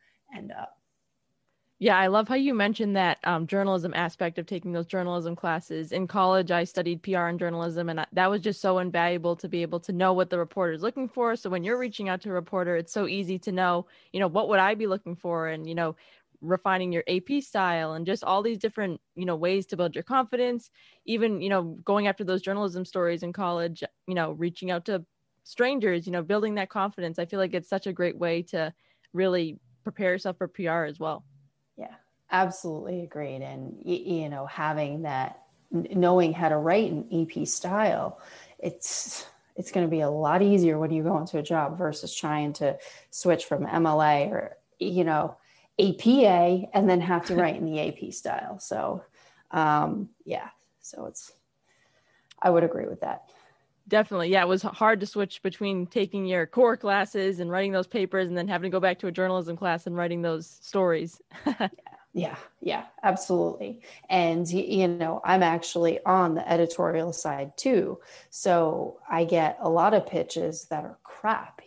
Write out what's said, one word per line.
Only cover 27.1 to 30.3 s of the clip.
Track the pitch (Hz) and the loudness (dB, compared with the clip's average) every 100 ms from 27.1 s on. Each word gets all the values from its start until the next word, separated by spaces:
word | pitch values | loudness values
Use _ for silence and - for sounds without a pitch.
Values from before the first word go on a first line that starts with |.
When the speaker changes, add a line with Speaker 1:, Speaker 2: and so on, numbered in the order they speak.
| 165 | -4
Speaker 2:
I | 170 | -6
feel | 196 | -2
like | 185 180 | -2 -2
it's | - | -2
such | 190 196 | -4 -4
a | |
great | 180 175 - | -2 -2 0
way | 170 170 | -2 -2
to | 175 160 156 - _ _ _ | -2 -4 -4 -6 _ _ _
really | 175 190 180 160 - _ _ | -2 2 2 -2 -6 _ _
prepare | - - 185 | -12 -2 0
yourself | 185 196 | 0 -2